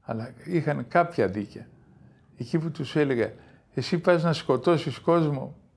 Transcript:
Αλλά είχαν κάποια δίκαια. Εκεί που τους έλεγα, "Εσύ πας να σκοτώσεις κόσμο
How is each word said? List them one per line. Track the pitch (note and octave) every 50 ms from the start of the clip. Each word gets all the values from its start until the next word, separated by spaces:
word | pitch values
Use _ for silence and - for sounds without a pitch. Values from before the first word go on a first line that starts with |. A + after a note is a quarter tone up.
Αλλά | _ - A#2 A2 A2 A2+ - - -
είχαν | D3+ F3 E3 C#3+ D3+ C#3+ C#3 B2 -
κάποια | - F3 E3+ E3 - - A#2 F#2
δίκαια. | F#2 G#2+ G2+ - - - - - - - - _ - _ - - _ _ _ _ _
Εκεί | - B2 - - E3
που | D#3 E3
τους | D3 - C#3+ - -
έλεγα, | D#3 D3 C#3 C3 A#2 G#2+ F#2 - - - - - _ _ _ _
"Εσύ | - B2 - - E3+
πας | F3 F#3 F3 E3
να | D#3+ E3+
σκοτώσεις | D#3 - - - C3+ B2 - F3 E3+ D3 - - A#2+ -
κόσμο | - - E3 E3+ E3 D3+ C#3+ C3+ C3 C#3 - - _ _ _